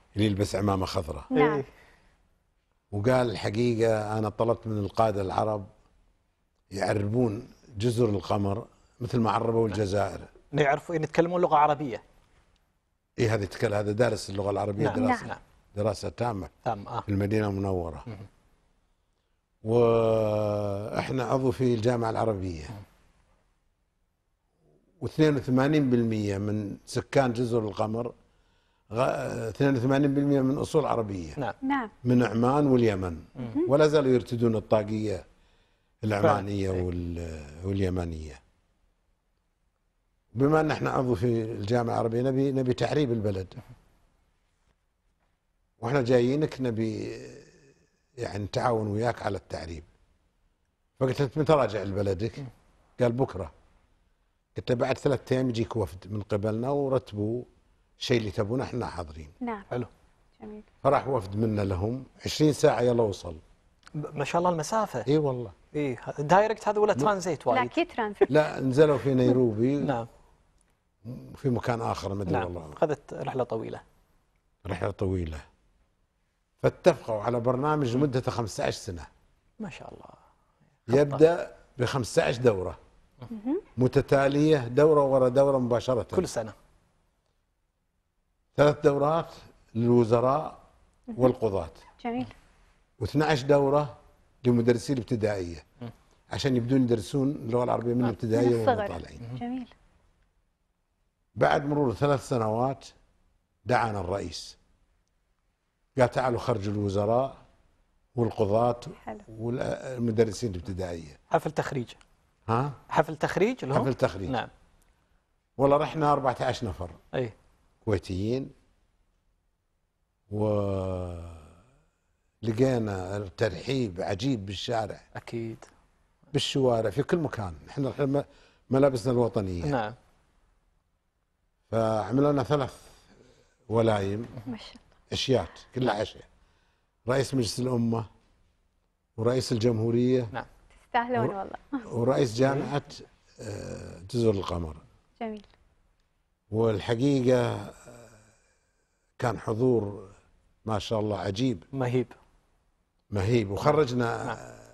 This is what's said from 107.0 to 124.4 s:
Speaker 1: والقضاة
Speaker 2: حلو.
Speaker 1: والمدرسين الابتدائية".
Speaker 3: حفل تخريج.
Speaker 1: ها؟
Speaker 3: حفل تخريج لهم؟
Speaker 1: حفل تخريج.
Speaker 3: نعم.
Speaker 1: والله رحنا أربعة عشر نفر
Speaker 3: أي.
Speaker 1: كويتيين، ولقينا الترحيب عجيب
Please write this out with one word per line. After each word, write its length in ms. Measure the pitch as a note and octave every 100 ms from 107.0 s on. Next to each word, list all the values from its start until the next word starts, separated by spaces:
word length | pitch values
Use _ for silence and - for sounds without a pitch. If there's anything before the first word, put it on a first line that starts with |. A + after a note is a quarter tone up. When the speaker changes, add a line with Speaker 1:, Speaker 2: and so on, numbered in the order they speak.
| G#2 A#2+ C3+ - _ _ _ _ _ _ _ B2
Speaker 1:
والقضاة 640 | A2+ - G2+ A2 A#2+ A#2+ - - -
Speaker 2:
حلو. 140 | G#2+ -
Speaker 1:
والمدرسين 1200 | A2 A#2 B2 - - C3+ B2+ A#2 A2 A2 F#2 A#2+
الابتدائية". 680 | F2+ F2+ F2+ F#2 E2+ D#2 - _
Speaker 3:
حفل 220 | E3 D#3+
تخريج. 380 | - - C#3 A#2 - _ _ _ _ -
Speaker 1:
ها؟ 260 | A#2 C#3+ B2+ -
Speaker 3:
حفل 260 | - D#3 D#3
تخريج 500 | - E3+ G#3 C4 C3
لهم؟ 160 | D3+
Speaker 1:
حفل 120 | C#3
تخريج. 360 | B2 B2+ F#2+ G2+
Speaker 3:
نعم. 180 | B2+ - - _ _ _ _ _ _ _ _ _ -
Speaker 1:
والله 200 | C#3 C#3+
رحنا 360 | D3+ D#3+ D3
أربعة 240 | C#3+ C3 A#2
عشر 260 | C3+ - A2
نفر 220 | E2 - - _ C3+
Speaker 3:
أي. 180 | A#2 - _ _ _ _ A2+
Speaker 1:
كويتيين، 640 | G2 - F#2 G#2+ B2+ C#3 - _ _ _ _ _ _ _ _ _ _ _ _ _ _ _ _ _
ولقينا 960 | G#2 G#2+ G#2 G2+ F#2+ F#2+ F#2 F2+ F2 E2+ E2 D#2+ E2+ _ _ _ _ _ _ _ _ A2 A2 C3 B2 G#2+ F#2+ F#2 G#2
الترحيب 840 | G2 - A2 F2 - C3+ A2+ F2
عجيب 440 | E2 F#2+ C3+ A#2